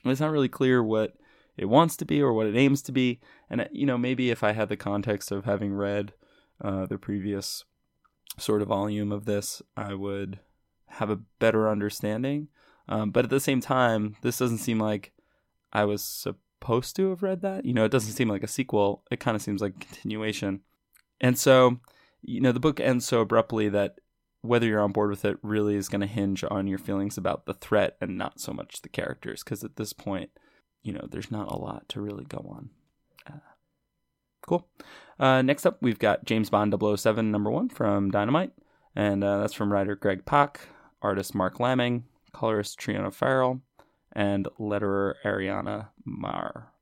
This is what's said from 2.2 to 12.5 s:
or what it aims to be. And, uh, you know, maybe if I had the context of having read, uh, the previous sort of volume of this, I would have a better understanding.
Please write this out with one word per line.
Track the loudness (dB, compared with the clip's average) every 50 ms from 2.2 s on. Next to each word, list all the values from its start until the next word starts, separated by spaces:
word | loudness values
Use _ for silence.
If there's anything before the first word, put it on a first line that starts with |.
or | 4 4 2
what | 2 0
it | 2 4
aims | 4 4 4 4 2 -2
to | -2
be. | 0 2 2 2 0 -2 _ -20 -20 -20 _ _
And, | -4 -4
uh, | -4 -4
you | -4 -2 0
know, | 0 2
maybe | 0 0 -2 0 0 0 0
if | 0 2 0
I | 0
had | 2 0 0
the | -2 -2
context | -6 -4 -2 -2 -2 0 0 -2 -2 -2 -6
of | -6 -4 -2
having | -2 -2 0 0 -2 -2
read, | -2 -2 0 0 -2 -4 -6 _ _ _ _ _ _ _ _ _ _
uh, | -6 -4 -4 -4 -4
the | -4 -6
previous | -8 -6 -6 -6 -4 -4 -4 -4 -4 -6 -8 -10 -10 -12 _ _ _ _ _ _ _ _ _ _ _ _ -18 -14
sort | -8 -2 0 0 0
of | 2
volume | 0 0 -2 0 -2 -2 -2 -2 -4 -4
of | -4 -4
this, | -2 -4 -2 -4 -6 -12 -12 -16 _ _
I | -8 -8 -6 -6
would | -6 -6 -6 -6 -6 -6 -8 -10 -14 _ _ _ _ _ _ _ _ _
have | _ -8 -6 -2 -2
a | -2 -4 -6 _ _ _
better | 2 4 4 4 2 2
understanding. | 2 0 -2 -4 -4 -4 -4 -4 -2 -2 -2 -2 -2 -4 -4 -8